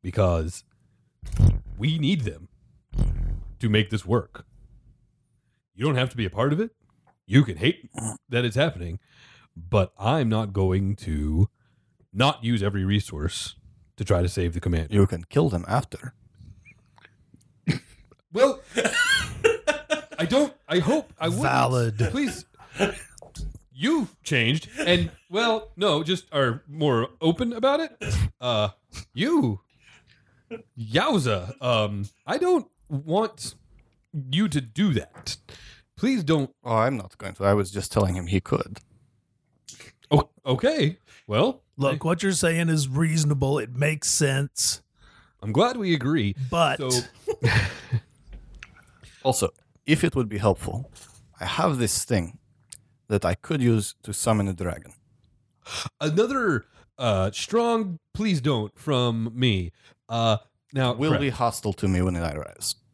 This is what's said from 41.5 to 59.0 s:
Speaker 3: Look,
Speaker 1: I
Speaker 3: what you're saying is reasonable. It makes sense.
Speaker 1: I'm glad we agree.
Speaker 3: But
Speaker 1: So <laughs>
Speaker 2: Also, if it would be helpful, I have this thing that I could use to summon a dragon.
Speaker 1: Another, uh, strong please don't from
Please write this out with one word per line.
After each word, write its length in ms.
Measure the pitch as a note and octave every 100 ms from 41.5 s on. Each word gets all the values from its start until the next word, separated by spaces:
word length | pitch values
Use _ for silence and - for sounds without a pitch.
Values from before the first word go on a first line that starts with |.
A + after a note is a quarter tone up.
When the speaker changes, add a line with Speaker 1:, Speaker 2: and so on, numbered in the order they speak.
| C4 _ -
Speaker 3:
Look, 280 | C#3 C#3
Speaker 1:
I 20 | D#3+
Speaker 3:
what 160 | F3
you're 100 | G3
saying 360 | F3 E3+ E3 E3
is 200 | D#3+ C3+
reasonable. 720 | C3 D#3+ D#3+ D3 C#3+ C3+ C#3
It 160 | A2+
makes 340 | B2 C#3+ D#3 -
sense. 760 | - D3 C3+ C#3+ - - - _ _ - - _ _
Speaker 1:
I'm 100 | G#2
glad 240 | G#2+ A#3 B3+
we 180 | F#3+
agree. 400 | D#3+ B2+ D#3 G2+ G2 C3
Speaker 3:
But 280 | E3+ D#3+ C3+
Speaker 1:
So 120 | C3 B2+ B2 - - -
<laughs> 60 | A#2 G2+ F#2+ - - A2+ - _ - - - - - - _ _ - -
Speaker 2:
Also, 260 | C3+ B2 F#2+ _ _ _ -
if 180 | D3+
it 100 | E3+ C#3
would 120 | A2+
be 100 | G#2
helpful, 520 | G#2 F#2 - - C3+ - - - _ -
I 40 |
have 340 | - - F3+ C3+
this 260 | A2 -
thing 340 | - G#2+ E2 - _ _ _ - _ _ _
that 160 | G#2
I 100 | F2+
could 260 | F2 - D#3
use 320 | A#2+ A2+ G2+ -
to 100 | -
summon 360 | G2+ - G#2+ G2
a 40 |
dragon. 400 | F2+ F2+ - - - _ _ _ _ _ _ - - - _
Speaker 1:
Another, 640 | D3+ D#3+ A#3 C4+ A3 B2+ - _ _ -
uh, 320 | B2 G2 F#2+
strong 680 | - - A3 A#3 A3+ G3+ E3+ _
please 260 | - G#3+ E3+
don't 360 | B2+ B2 G#2+ _
from 520 | - C3